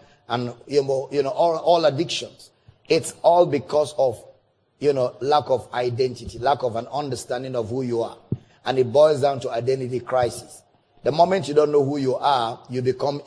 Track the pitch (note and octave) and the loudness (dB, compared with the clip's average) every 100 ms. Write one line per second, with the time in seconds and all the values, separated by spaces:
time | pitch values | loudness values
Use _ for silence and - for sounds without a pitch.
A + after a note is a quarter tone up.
0 | - _ - A#2+ B2 A#2+ - C#3 C3+ C3+ | -18 _ -6 -6 -6 -10 -2 0 2 -2
1 | C3+ C#3+ C3+ C3 E3+ D#3+ D3+ E3+ D#3 C#3 | -2 -2 -2 2 0 2 2 4 4 0
2 | E3+ - G#2+ - - _ _ - - D#3+ | -4 -6 -10 -16 -20 _ _ -10 0 0
3 | D#3 - D3+ F3 E3+ C#3 - D3 D3 - | 0 0 4 4 4 2 0 -2 0 0
4 | C3 A2+ - - _ _ _ - C#3+ C3+ | 0 -2 -14 -20 _ _ _ -4 0 2
5 | B2 - B2+ D3 C3+ B2+ - B2 B2 A#2+ | 0 -2 0 0 2 -2 -2 -4 -4 0
6 | C3 A#2 A2+ A2+ B2 C#3+ B2+ A2 A#2+ C3+ | -2 -4 -14 -4 -2 0 -2 -4 -8 -8
7 | D3 A#2+ - B2+ C3 B2 G#2+ B2+ B2+ A#2 | -6 -8 -8 -8 -6 -6 -6 -4 -4 -2
8 | A2 - - - _ _ - C3 A#2+ B2+ | -4 -6 -10 -10 _ _ -4 0 2 6
9 | D3+ D3 C#3 C3+ B2 A#2 A#2+ C3 B2+ B2 | 6 4 0 0 -4 -4 -2 -2 -2 -6
10 | A#2+ B2+ A#2+ - - - _ _ _ _ | -2 0 0 -4 -16 -20 _ _ _ _
11 | A#2+ D3+ F3 F#3+ C#3 D3 D3 D3 C3+ D3 | -2 4 4 2 0 2 4 4 2 0
12 | C3 B2 B2+ C3+ A2+ B2+ - B2 B2+ B2 | -2 0 2 0 0 -6 -8 -4 -2 -2
13 | C3+ C#3+ | -2 -4